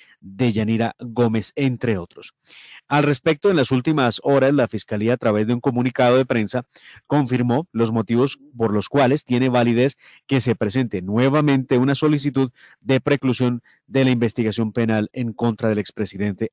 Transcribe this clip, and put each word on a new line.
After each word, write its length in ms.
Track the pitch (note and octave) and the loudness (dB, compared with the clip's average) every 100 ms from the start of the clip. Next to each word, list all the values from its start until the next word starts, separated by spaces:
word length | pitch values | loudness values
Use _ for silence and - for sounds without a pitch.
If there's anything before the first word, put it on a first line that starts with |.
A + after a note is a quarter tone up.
| _ _ | _ _
Deyanira 800 | F#2+ G2 B2 G#2 G#2+ A2+ A2+ - | -14 -2 0 0 0 0 -2 -6
Gómez, 540 | B2 A2+ A#2 A2+ - | -8 0 0 0 -4
entre 440 | - C3+ A#2+ - G2 | -4 -2 -2 -2 -4
otros. 360 | E2+ - - - _ - - - - | -6 -14 -20 -20 _ -20 -20 -20 -2
Al 160 | C#3+ | 0
respecto, 440 | D3 C#3+ D#3+ D3+ G3+ | 2 0 -2 0 2
en 60 | |
las 160 | F3+ B2+ | 2 2
últimas 500 | C3 C#3+ D#3 B2+ - | 0 0 0 0 0
horas, 280 | C#3 C#3 C3 | 0 2 4
la 120 | C#3+ A#2+ | 2 0
Fiscalía, 480 | A2 - G#2 A2 | -2 -6 -4 -2
a 40 | B2 | 0
través 280 | A#2+ G#2+ G#2+ | 0 0 0
de 80 | |
un 60 | A#2+ | -2
comunicado 560 | C#3+ A#2+ B2+ A#2 B2 B2+ | -2 -2 -2 2 4 4
de 100 | C3 | 2
prensa, 380 | A#2+ G#2 B2+ - - - - - | 0 -2 -4 -8 -16 -20 -20 -2
confirmó 640 | D3 B2+ B2 B2 B2 E3+ | 0 2 0 0 0 -2
los 220 | A2+ A2+ | -2 0
motivos 480 | A2+ G#2 A#2 C3+ - - A#2 | 0 0 0 0 -4 -16 -4
por 160 | A2+ | -2
los 160 | G#2 - | 0 0
cuales 360 | C#3 B2+ C#3+ | 2 2 2
tiene 240 | - B2 C3 | -2 0 2
validez 480 | A#2+ A#2+ A#2 C3+ - - - - | 2 2 2 0 -2 -16 -20 -4
que 140 | C3+ | 0
se 160 | B2 A2 | 0 0
presente 460 | G#2 B2+ A#2+ F#2+ | -2 -2 -2 -4
nuevamente 760 | F#2 G#2+ C3+ D3 D3 C3+ B2+ B2+ | -4 0 2 2 2 2 2 2
una 160 | C3 | 2
solicitud 560 | C#3 D#3 D3+ C#3 B2+ C3 - - _ | 2 0 0 0 0 -2 -4 -20 _
de 200 | G#2 C3 | -2 0
preclusión 640 | C#3+ C#3+ B2+ A#2+ B2 A#2+ - _ _ | 2 0 0 0 0 -2 -8 _ _
de 180 | B2+ | 0
la 60 | C3 | 2
investigación 600 | B2 A2+ - A2 G#2 A2 | 2 0 -2 -2 -2 -4
penal 380 | A#2+ A2+ A2 G#2+ | -2 0 0 -2
en 200 | - A#2+ | -6 -8
contra 360 | G2+ A#2 G#2+ A2+ | -4 -2 -2 -2
del 100 | G#2 | -2
expresidente 720 | G2 - G2+ F#2+ G#2 F#2 A2+ | -4 -6 -8 -4 -6 -4 -8